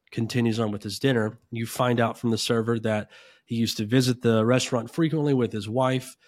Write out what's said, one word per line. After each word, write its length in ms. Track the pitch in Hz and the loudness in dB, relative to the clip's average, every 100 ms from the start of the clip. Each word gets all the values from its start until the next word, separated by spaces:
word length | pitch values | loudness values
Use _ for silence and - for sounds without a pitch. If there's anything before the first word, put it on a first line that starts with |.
| _ | _
continues 480 | - 113 123 117 110 | -6 -2 0 0 0
on 140 | 107 | -2
with 100 | 101 | -4
his 160 | 104 101 | -8 -2
dinner. 400 | 135 120 107 - _ | 0 2 0 -4 _
You 140 | 117 117 | -8 -6
find 340 | - 123 120 | -2 0 2
out 180 | 113 113 | 0 0
from 120 | 120 | -2
the 80 | 110 | 0
server 420 | - 117 113 117 | 0 0 0 -2
that 320 | 110 107 - - - _ - | -2 -2 -4 -14 -20 _ -6
he 100 | 117 | -2
used 200 | 113 - | -2 -2
to 80 | |
visit 380 | 107 131 127 120 | 0 2 2 2
the 220 | 117 113 | 2 4
restaurant 460 | 113 127 - 123 113 | 4 2 2 -2 -2
frequently 440 | - 160 160 147 | -2 0 0 2
with 180 | 131 113 | 2 0
his 160 | 107 101 | -2 -4
wife. 480 | 117 131 131 - - | 0 0 0 -4 -16